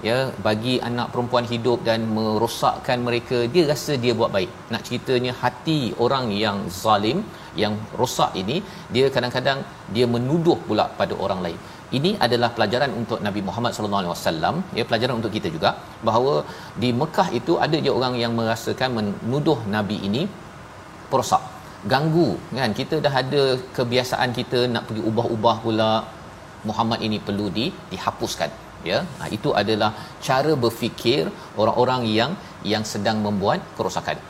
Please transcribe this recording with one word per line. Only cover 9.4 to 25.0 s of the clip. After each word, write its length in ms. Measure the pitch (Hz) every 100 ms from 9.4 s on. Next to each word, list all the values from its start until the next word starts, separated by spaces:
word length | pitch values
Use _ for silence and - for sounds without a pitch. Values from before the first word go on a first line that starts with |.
| 131 139 135 - - 104
dia 100 | 123 120
menuduh 420 | 127 165 165 135 -
pula 180 | 107 92 -
pada 160 | 98 98 95
orang 160 | 92 90
lain. 140 | 85 - - - 127
Ini 140 | 165 214 120
adalah 240 | 120 120 113
pelajaran 360 | 110 120 117 113
untuk 180 | 113 113 104
Nabi 140 | 101 98
Muhammad 240 | 98 120 -
sallallahu 280 | 107 98
alaihi 100 | 87 82
wasallam, 400 | 98 80 85 143 190 -
ya, 60 | -
pelajaran 260 | 113 123 120
untuk 120 | 110 98
kita 120 | 90 80
juga, 140 | 95 - - - 113
bahawa 260 | 113 131 151 - - - -
di 60 | 123 120
Mekah 260 | 160 - 180 120
itu 140 | - 170 139
ada 120 | 151 135
je 60 | 117
orang 160 | 127 123
yang 100 | 117 117
merasakan 500 | 113 117 - 104 131 117
menuduh 600 | 107 101 113 139 147 139 107 107
Nabi 200 | 98 104 98
ini 140 | 113 202 - - - - - - - -
perosak, 320 | 123 - - - - - - 104
ganggu, 360 | 131 160 160 156 85 - -
kan. 140 | 123 101
Kita 140 | 135 156 143
dah 80 | 143
ada 200 | 131 143 135 127 - -
kebiasaan 520 | 120 123 123 - 127 117
kita 200 | 117 127 123 113
nak 100 | -
pergi 120 | 107